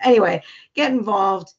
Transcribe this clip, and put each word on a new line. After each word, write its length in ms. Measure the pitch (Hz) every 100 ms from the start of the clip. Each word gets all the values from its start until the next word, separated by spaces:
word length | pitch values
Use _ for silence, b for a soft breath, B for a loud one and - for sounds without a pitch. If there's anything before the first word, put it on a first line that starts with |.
anyway, 400 | 254 233 185 170 B B B
get 160 | - 285
involved, 600 | 262 214 202 196 190 170